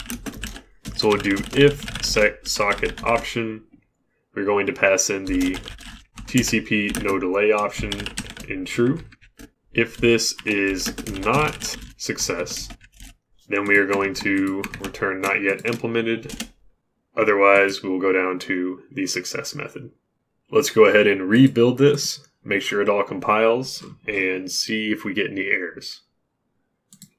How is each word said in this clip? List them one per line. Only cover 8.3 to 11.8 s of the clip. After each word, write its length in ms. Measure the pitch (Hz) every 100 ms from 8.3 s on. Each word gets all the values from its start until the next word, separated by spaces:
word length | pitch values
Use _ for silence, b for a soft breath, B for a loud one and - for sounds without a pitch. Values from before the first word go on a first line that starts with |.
| - -
in 180 | 98 90
true. 380 | - 123 165 - - - - - _ _
If 240 | - 113 -
this 380 | 120 117 - - -
is 500 | 104 98 95 90 - - 95
not 560 | 101 131 151 - - -